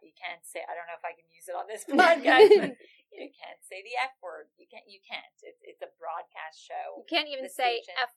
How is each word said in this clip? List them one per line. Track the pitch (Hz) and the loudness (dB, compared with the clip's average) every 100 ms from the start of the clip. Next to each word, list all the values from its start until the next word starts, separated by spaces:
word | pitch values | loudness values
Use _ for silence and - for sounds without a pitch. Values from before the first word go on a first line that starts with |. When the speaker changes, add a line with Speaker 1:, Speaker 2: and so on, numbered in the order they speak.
| 160 | -20
Speaker 1:
you | |
can't | _ 175 170 - | _ -14 -14 -14
say, | 170 - | -14 -12
I | 165 | -12
don't | 170 | -12
know | 165 | -12
if | 170 | -12
I | 165 | -14
can | 165 | _
use | 165 180 | _ -12
it | 175 | -10
on | 180 | -10
this | 262 - | -12 0
<laughs> | |
podcast, | 285 349 330 269 269 415 403 | 4 6 4 4 8 10 8
but | 285 247 - _ _ | 6 -6 -20 _ _
you | 403 277 | -18 -18
can't | _ - - - | _ -20 -20 -18
say | 190 | -18
the | 208 247 | -8 -4
F | 262 - | -4 -6
word. | 180 160 151 | -16 -16 -20
You | _ _ | _ _
can't, | 214 _ | -20 _
you | 196 | -20
can't. | _ 165 - _ | _ -14 -14 _
It's, | 214 _ - | -20 _ -20
it's | - | -16
a | 180 _ | -18 _
broadcast | 165 165 - 165 160 - | -12 -12 -14 -18 -18 -18
show. | - 160 160 165 | -14 -12 -12 -14
Speaker 2:
You | - | -8
can't | 320 302 | -6 -6
even | 269 269 | -10 -12
Speaker 1:
The | |
Speaker 2:
say | - 247 233 | -4 -4 -4
Speaker 1:
station | - 254 | -8 -8
Speaker 2:
F | 247 | -8